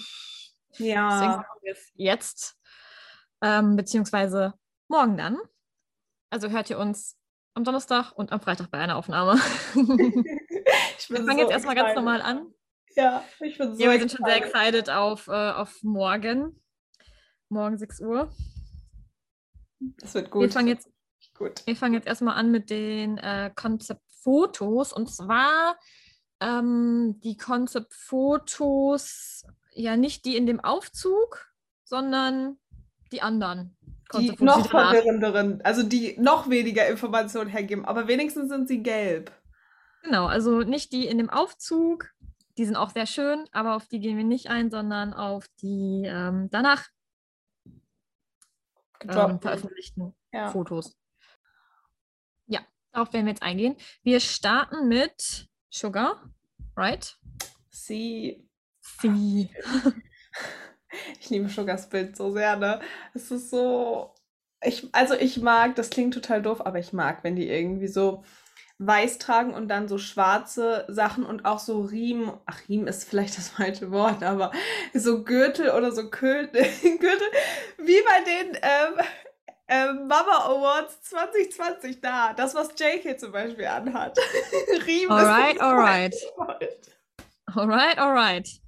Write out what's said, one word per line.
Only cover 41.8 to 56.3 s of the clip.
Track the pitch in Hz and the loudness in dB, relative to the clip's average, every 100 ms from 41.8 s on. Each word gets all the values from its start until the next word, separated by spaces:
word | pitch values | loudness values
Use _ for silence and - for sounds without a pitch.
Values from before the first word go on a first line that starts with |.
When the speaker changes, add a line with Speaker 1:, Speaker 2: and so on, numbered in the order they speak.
| 330 330 - _ - - _ - | 0 -2 -8 _ -20 -20 _ -6
Speaker 2:
die | 220 | -2
sind | 208 | -2
auch | 196 | -2
sehr | 233 220 | -4 -6
schön, | - 285 302 311 | -4 -2 -2 -4
aber | - 220 220 | -6 -4 -4
auf | - | -6
die | 233 | -6
gehen | 214 214 | -4 -2
wir | |
nicht | 220 247 - | 0 -2 -2
ein, | 233 233 | -2 -2
sondern | 220 208 208 208 | -4 -4 -4 -6
auf | - 202 202 - _ | -6 -6 -6 -10 _
die, | 196 196 196 190 190 | -8 -4 -2 -2 -4
ähm, | 175 180 185 190 | -4 -2 -2 -2
danach, | 208 277 285 - _ _ _ _ _ _ _ - | 0 2 2 -2 _ _ _ _ _ _ _ -20
ähm, | - _ _ _ _ _ _ _ _ _ _ _ _ | -20 _ _ _ _ _ _ _ _ _ _ _ _
Speaker 1:
Gedroppten. | - 190 190 180 | -2 2 2 0
Speaker 2:
veröffentlichten | - - 196 - - - 180 - _ | -4 -6 -8 -14 -14 -12 -12 -12 _
Speaker 1:
Ja. | 220 208 | -8 -6
Speaker 2:
Fotos. | 196 170 165 160 _ _ _ _ _ _ _ _ _ _ _ _ _ _ _ - | -6 -6 -8 -10 _ _ _ _ _ _ _ _ _ _ _ _ _ _ _ -8
Ja, | 214 - _ _ | -8 -8 _ _
darauf | 240 226 | -6 -4
werden | 226 214 | -2 -2
wir | |
jetzt | 208 | -2
eingehen. | - 180 233 285 - - | -6 -2 -2 -2 -12 -4
Wir | 240 247 | 2 2
starten | - - 202 240 - 311 262 | 2 -2 0 2 0 0 2
mit | 233 311 - - - - _ _ | 2 0 -4 -10 -10 -14 _ _
Sugar, | - - 95 262 415 - | -10 -6 -2 -2 -4 -12